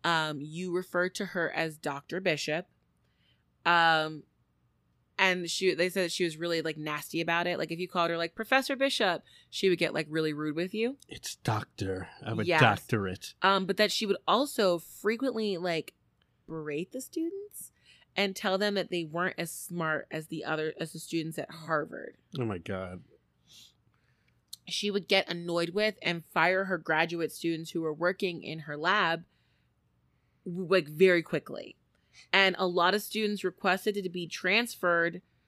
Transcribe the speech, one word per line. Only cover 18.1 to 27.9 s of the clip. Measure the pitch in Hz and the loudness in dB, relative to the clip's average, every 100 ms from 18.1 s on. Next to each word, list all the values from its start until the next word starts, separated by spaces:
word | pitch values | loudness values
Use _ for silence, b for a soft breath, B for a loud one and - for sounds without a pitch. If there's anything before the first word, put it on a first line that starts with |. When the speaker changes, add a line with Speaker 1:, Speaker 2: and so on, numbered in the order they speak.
| - | -2
Speaker 1:
and | 202 | -2
tell | 190 208 190 | 0 0 2
them | 208 | 2
that | 202 - | 0 -2
they | 175 | -4
weren't | 156 165 180 - | -4 -2 -2 -2
as | 165 | -8
smart | - - 175 160 151 - | -8 -8 -4 -2 -2 -4
as | 160 156 | -8 -8
the | 165 | -8
other, | 147 156 156 - | -4 -2 -4 -4
as | 160 | -8
the | 160 | -8
students | - 165 160 156 | -6 -4 -4 -6
at | - | -8
Harvard. | 165 160 156 156 - - - _ - | -8 -2 -2 -2 -8 -12 -16 _ -4
Speaker 2:
Oh | |
my | 113 90 | -2 -4
God. | 92 95 92 90 - _ _ _ _ b b _ _ _ _ _ _ _ - - - | -4 -6 -6 -10 -16 _ _ _ _ b b _ _ _ _ _ _ _ -20 -18 -8
Speaker 1:
She | - 202 | -4 0
would | 196 - | 0 2
get | 226 - | 2 2
annoyed | 175 175 170 170 | -4 -2 0 0
with | 196 214 208 | 0 0 0
and | 170 170 - | -4 -4 -2
fire | 170 170 190 | 2 4 4
her | 190 175 | 0 -2
graduate | - 156 165 170 160 | 0 2 2 0 -4
students | - 170 160 165 | -4 -4 -4 -4
who | 170 | -4
were | 160 | -4